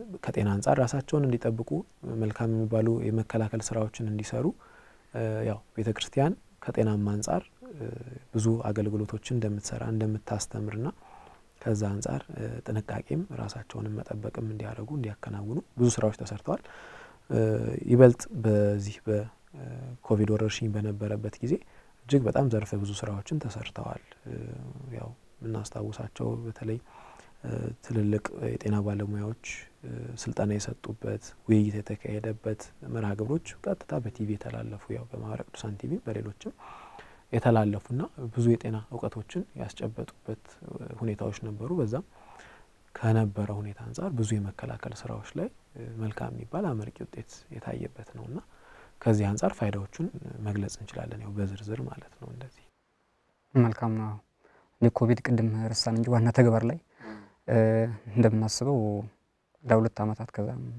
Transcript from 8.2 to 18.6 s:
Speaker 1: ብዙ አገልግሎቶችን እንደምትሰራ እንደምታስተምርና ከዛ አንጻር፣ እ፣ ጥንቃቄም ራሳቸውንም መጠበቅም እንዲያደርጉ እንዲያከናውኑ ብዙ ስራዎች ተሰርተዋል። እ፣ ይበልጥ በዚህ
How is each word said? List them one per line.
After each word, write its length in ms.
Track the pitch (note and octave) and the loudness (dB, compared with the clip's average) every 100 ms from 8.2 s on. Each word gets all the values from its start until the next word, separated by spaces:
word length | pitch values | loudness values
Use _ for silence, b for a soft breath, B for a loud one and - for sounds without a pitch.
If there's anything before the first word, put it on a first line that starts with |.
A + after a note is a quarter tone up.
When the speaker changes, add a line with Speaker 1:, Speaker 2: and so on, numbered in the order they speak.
| - | -4
Speaker 1:
ብዙ 180 | A2+ A2 A#2 | 2 4 2
አገልግሎቶችን 720 | G#2+ G#2+ G#2 G#2 G#2+ A2 - | 2 0 0 0 -2 -6 -2
እንደምትሰራ 480 | B2 A2 G#2 - A#2 A2 | 0 0 -2 -4 -6 -2
እንደምታስተምርና 1000 | A2 A2 G#2+ - A2 - A2 G#2 G#2 C#3+ - b b b b b - | 0 0 -2 -2 -4 -4 -6 -6 -4 -6 -8 b b b b b -6
ከዛ 220 | - G#2 G2+ | 0 0 0
አንጻር፣ 360 | G2+ - C#3 - | -2 -2 -4 -6
እ፣ 140 | - A2+ A#2 | -8 -8 -8
ጥንቃቄም 580 | A#2+ A2+ - G#2+ - D3+ G3+ | -4 -4 -4 -6 -4 -4 -4
ራሳቸውንም 600 | A#2+ G#2+ A#2 G#2+ A2 G#2+ | -6 -8 -8 -10 -8 -6
መጠበቅም 520 | G#2+ - G#2+ A2 - A2+ | -6 -6 -8 -6 -6 -6
እንዲያደርጉ 440 | G#2+ G#2+ A2+ G#2+ | -6 -8 -8 -6
እንዲያከናውኑ 680 | D3+ A2 G#2 A#2+ G2+ G2+ C3+ - | -6 -6 -6 -8 -8 -6 -6 -4
ብዙ 160 | - A#2+ | 4 4
ስራዎች 260 | - G#2+ - | 6 2 0
ተሰርተዋል። 440 | A2+ G#2+ - - - B B B B B - | -6 -6 -4 -4 -6 B B B B B 0
እ፣ 80 | A#2 A2 A2 A#2 - | 4 4 2 0 -2
ይበልጥ 380 | - A#2+ B2+ - - E3+ | 6 12 12 12 0 0
በዚህ 580 | A2 G#2 | 4 6